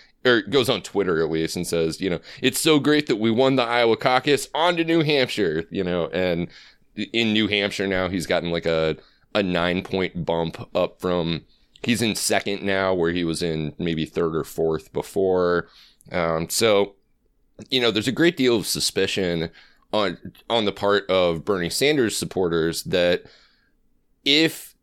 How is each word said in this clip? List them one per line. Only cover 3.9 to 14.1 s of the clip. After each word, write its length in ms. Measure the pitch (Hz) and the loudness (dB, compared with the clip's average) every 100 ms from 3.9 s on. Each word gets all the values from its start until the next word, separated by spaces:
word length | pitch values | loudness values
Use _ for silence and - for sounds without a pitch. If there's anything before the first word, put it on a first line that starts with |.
| 110 | 2
caucus, 520 | 135 127 147 139 - | 2 2 2 0 0
on 220 | 147 170 175 | 0 0 2
to 80 | |
New 180 | 165 165 | 2 2
Hampshire," 600 | 151 143 123 - 92 78 82 | 2 2 0 0 0 0 -4
you 140 | 90 | -4
know, 240 | 90 87 80 | -2 -2 -2
and 400 | 90 90 85 85 - - _ _ - 104 | -2 0 -2 -4 -10 -20 _ _ -10 -4
in 200 | 113 113 | -2 0
New 140 | 107 104 | 2 0
Hampshire 400 | 101 101 - 98 | 0 -2 -2 -2
now 220 | 92 92 | -2 -2
he's 180 | 92 78 | -4 -2
gotten, 240 | 90 85 | -2 0
like, 160 | 85 85 | -2 0
a, 300 | 80 80 78 _ _ _ | 0 0 -4 _ _ _
a 80 | 107 | -2
nine-point 800 | 98 87 87 90 95 95 90 90 82 | 0 0 0 -2 -2 -4 -4 -4 -4
bump 420 | 85 82 - - | -2 -4 -6 -6
up 260 | 92 87 - | -2 -2 -2
from, 420 | 92 90 82 80 - _ _ _ | -2 0 -2 -4 -8 _ _ _
he's 180 | - 113 | -4 0
in 140 | 113 98 | 0 -2
second 460 | - 101 104 98 | -2 -2 -2 -4
now 300 | 98 95 95 | -2 0 0
where 200 | 92 85 | 2 0
he 100 | 87 | 0
was 180 | 85 80 | -2 -2
in 300 | 87 80 76 - | -2 -2 -6 -4
maybe 260 | 85 80 | -4 -2
third 300 | 76 | -4